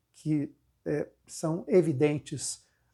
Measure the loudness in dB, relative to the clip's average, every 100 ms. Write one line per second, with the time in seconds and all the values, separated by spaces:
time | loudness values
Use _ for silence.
0 | _ _ -2 -2 -2 -10 _ _ -6 -4
1 | -4 _ -18 -8 -4 -4 4 4 4 4
2 | 2 2 -6 -10 -8 -10 _ _ _